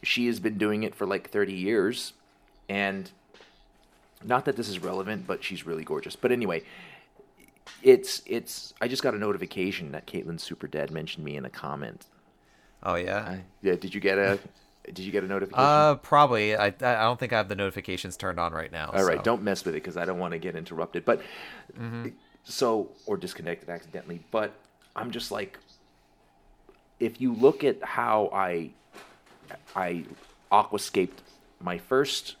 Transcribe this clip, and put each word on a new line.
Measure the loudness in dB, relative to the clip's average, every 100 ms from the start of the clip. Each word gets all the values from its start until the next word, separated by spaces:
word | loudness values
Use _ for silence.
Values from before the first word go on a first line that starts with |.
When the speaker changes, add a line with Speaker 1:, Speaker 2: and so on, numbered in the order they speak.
Speaker 1:
she | -2 0 0
has | 0
been | -2 2
doing | 2 2
it | -2 -4
for, | -2
like, | -2 -2
thirty | 0 0
years, | 0 2 4 2 0 -8 -14 _ _ _ _ -6
and | -2 -2 -2 -10 _ _ -20 -20 _ _ _ _ _ _ _
not | 0 0 2
that | -2
this | -4
is | -4
relevant, | -4 -4 -4 -6 -4
but | -6
she's | -6 -8
really | -6 -8
gorgeous. | -4 -4 -6 -4
But | 0
anyway, | 2 0 -4 -6 -20 -20 -20 _ _ -20 _ -20 _ -20 4
it's, | 8 8 8 -8 -4
it's, | -6 -6 -14 -14 -6
I | -4
just | 0
got | 0
a | 0
notification | -2 -2 -4 -4 -2 -2 -8
that | -10 -8
Caitlin | -8 -6 -8
Super | -8 -10 -8
Dad | -6 -4
mentioned | -6 -8 -8
me | -8 -8
in |
a | -10
comment. | -10 -8 -6 -8 -12 -20 _ _ _ _ _ _ _
Speaker 2:
Oh, | -2 -2
yeah? | 0 -4
Speaker 1:
I, | -4 -10 -12 _
yeah, | 0
did | 0 -2
you | -2
get | 0 4
a, | 4 2 -4 _
Speaker 2:
<laughs> | _ _ -18
Speaker 1:
did | -12
you | -4
get | -2
a | -2
notification? | -2 -2 4
Speaker 2:
Uh, | 6 8 6 4
probably. | 4 6 6 4 2 4
I, | 2
I |
don't | 2 0 4 2 2
think | 0
I | 0
have | 0
the | -2
notifications | -4 -4 -6 -6 -6 -8
turned | -6 -2
on | -2
right | -2 -6
now, | -8 -2
Speaker 1:
All | 2
right, | 4 4
Speaker 2:
so. |
Speaker 1:
don't | 2 2
mess | 0 -2
with | -2
it | -4
'cause | -6 -6
I |
don't | -4 -2
wanna | -4 -4
get | -6 -8
interrupted. | -8 -6 -4 -2
But | 2 0 0 -16 -16 -18 -20 -12
Speaker 2:
Mm-hmm. | -10 -8 -10 -14 _ _
Speaker 1:
so, | -12 0 2 2 0 -8 -6
or | -4
disconnected | -4 -8 -8 -8 -8
accidentally. | -12 -10 -14 -12 -14 -4
But | -2 -2 -6 _ _ _
I'm | -10 -6
just | -8 -6
like, | -6 -8 -12 _ -20 _ _ _ _ _ _ _ _ -20 _ _ _
if | -4 0
you | -2
look | 6 6 8
at | 0 0
how | -4 -2 2 4 2
I, | 0 0 -2 -6 -12 _ -20 -20 -20 _ -20 -20 -20 -8
I | -4 -2 -4 -8 -16 -20 -20 _
aquascaped | 4 4 -2 0 2 2 -2 -20 -20 _ _
my | -6 -6
first | 2 2 4 -2 -6 -16